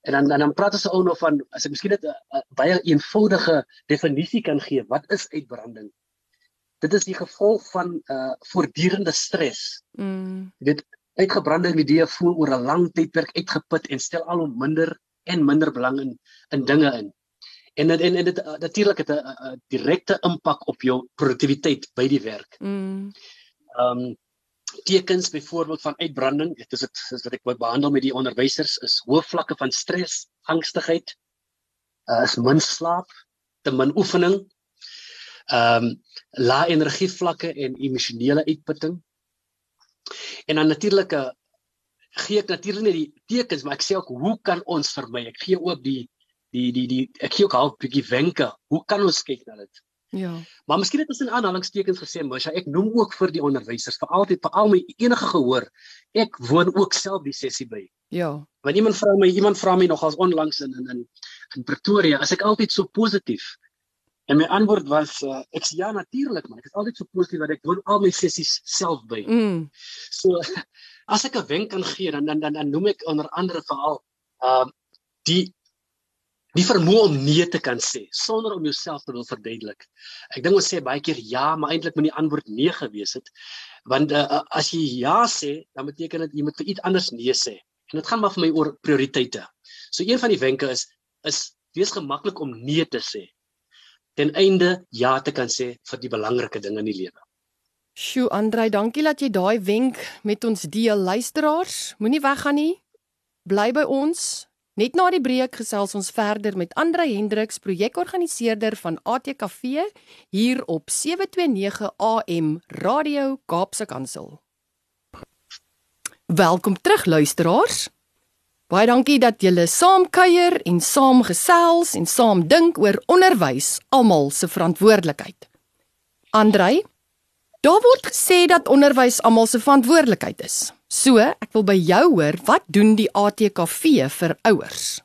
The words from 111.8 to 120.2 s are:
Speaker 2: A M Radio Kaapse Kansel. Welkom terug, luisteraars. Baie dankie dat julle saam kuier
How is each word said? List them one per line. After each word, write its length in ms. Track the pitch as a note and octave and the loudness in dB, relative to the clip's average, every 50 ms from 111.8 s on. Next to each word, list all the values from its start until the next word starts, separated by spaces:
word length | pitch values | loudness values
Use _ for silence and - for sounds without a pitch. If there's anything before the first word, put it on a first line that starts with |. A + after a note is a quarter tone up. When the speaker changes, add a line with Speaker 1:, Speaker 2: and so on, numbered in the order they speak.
| G#3+ G3 - - | -8 -8 -4 -2
Speaker 2:
A 220 | G3 A3+ A3 A3+ - | -2 0 0 0 -2
M 320 | - E3+ E3+ D#3+ D#3 D3+ E3+ _ _ - - | -2 -4 -2 -2 -2 -2 -4 _ _ -12 -4
Radio 560 | - F#3 B3 D4 D#4 D4+ D4 C#4+ C#4 C4+ C4+ - _ | -2 0 0 0 -2 -2 -2 -2 -2 -2 -4 -6 _
Kaapse 400 | - E3 F3 F#3+ _ - - A3 | -4 -2 -2 -2 _ -6 -10 -10
Kansel. 540 | - - B2+ C3+ B2 - - - - D3 - _ _ _ _ _ _ _ _ _ _ _ _ _ _ - - - _ _ _ _ _ - - _ _ _ _ _ _ _ _ _ - _ _ _ | -8 -8 -10 -10 -10 -12 -14 -14 -16 -18 -20 _ _ _ _ _ _ _ _ _ _ _ _ _ _ -20 -20 -20 _ _ _ _ _ -20 -20 _ _ _ _ _ _ _ _ _ -16 _ _ _
Welkom 480 | - E3+ E3 F#3+ E3 F3+ F3+ - G#3+ F#3+ - | -2 2 4 4 4 4 2 2 -2 -2 0
terug, 240 | _ F4+ G#4 - - | _ 2 2 4 4
luisteraars. 840 | F#3 D#3+ D#3 D3+ - - - E3 E3 F3+ C4 G4+ B4 - - - - _ _ _ _ _ _ _ _ _ _ _ _ _ _ _ _ E3+ | 2 4 4 4 2 2 0 2 2 4 4 2 2 0 -6 -6 -8 _ _ _ _ _ _ _ _ _ _ _ _ _ _ _ _ 2
Baie 140 | F#3+ A3 A#3 | 4 4 6
dankie 300 | A#3+ B3+ B3 C4+ D4 C4 | 6 4 4 4 4 6
dat 220 | B3 A#3+ A3 _ F#3+ | 6 4 4 _ 4
julle 240 | F#3 F3+ F3 E3+ E3+ | 4 4 4 2 2
saam 400 | - - F4 F4+ F#4+ F#4+ F#4 F4+ | 2 4 6 6 8 6 4 4
kuier 460 | - F4+ | 6 6